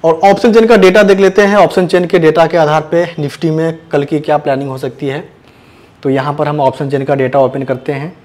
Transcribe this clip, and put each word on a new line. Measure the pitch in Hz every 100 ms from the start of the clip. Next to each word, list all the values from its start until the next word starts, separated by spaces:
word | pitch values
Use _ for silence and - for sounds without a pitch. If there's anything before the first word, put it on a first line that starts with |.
और | 165 160
option | 196 196 240
chain | 220 220
का | 226
data | 185 202
देख | 202 196
लेते | 190 190
हैं। | 202 208
Option | 165 - 180
chain | 180
के | 175 180
data | 160 156 160
के | 175
आधार | 151 156
पे | 151 170 170 170
Nifty | 143 - 165
में | 156 165 160 -
कल | 147
की | 143 156
क्या | 147 147
planning | 147 135 139
हो | 131
सकती | 131 - 143
है। | 139 - _ _ _ _ _ _ _
तो | 135
यहाँ | 135 135
पर | 147 147
हम | 147
option | 135 - 143
chain | 139
का | 135
data | 139 131 139
open | 131 135
करते | 131 127 -
हैं। | 143 151 -